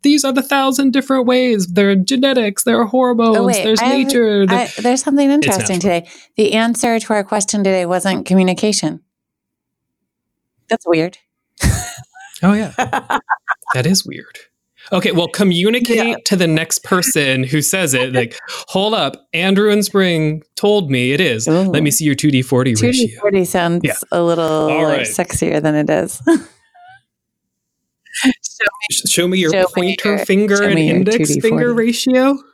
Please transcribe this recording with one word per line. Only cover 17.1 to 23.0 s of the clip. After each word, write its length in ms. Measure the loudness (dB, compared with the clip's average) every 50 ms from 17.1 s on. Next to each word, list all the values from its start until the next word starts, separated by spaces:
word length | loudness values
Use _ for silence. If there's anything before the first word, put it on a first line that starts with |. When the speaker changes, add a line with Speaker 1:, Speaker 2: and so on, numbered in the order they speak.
| -2 0 0 0 0 -2 -2
Speaker 1:
who 200 | -2 -2 -2 -2
says 320 | -2 -2 -2 -2 0 0
it. 180 | 0 -2 0 0
Like, 240 | -2 -2 -2 -8 -16 -16 -14 -14 -14 -14
"Hold 260 | -6 -4 -2 0 0 0
up, 340 | 0 -2 -4 -6 -10 _ _ -6
Andrew 380 | -2 0 2 2 2 4 2
and 120 | 2 2 0
Spring 600 | 0 0 0 2 2 2 0 0 -2 -2 -4 -10 _ _
told 360 | -2 0 2 2 2 0 0
me 220 | -2 0 0 0 0
it 60 | 0
is. 280 | 0 0 0 -2 0
Speaker 2:
Ooh. 160 | 0 0 2 2
Speaker 1:
Let 180 | 0 0 0
me 80 | 0 0
see 160 | 0 0 0
your 80 | 0 0
two 160 | 2 0 2
D 140 | 2 2 0
forty 320 | 2 0 0 2 0 0
ratio." 160 | 2 0 0
Speaker 2:
Two 160 | 2 2